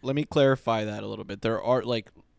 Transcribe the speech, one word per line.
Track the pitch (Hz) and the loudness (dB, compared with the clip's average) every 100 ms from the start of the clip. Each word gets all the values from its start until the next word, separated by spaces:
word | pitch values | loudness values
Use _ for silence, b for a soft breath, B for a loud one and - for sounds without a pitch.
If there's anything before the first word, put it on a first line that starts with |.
let | 127 139 | -4 -2
me | 151 | 0
clarify | 151 139 131 - 110 107 | 4 4 4 0 -2 -2
that | 104 | -6
a | 104 | -8
little | 104 104 | -10 -10
bit. | 101 | -4
There | 113 110 | -2 -2
are, | 117 127 | 0 0
like, | 113 117 - - _ | 0 -4 -6 -18 _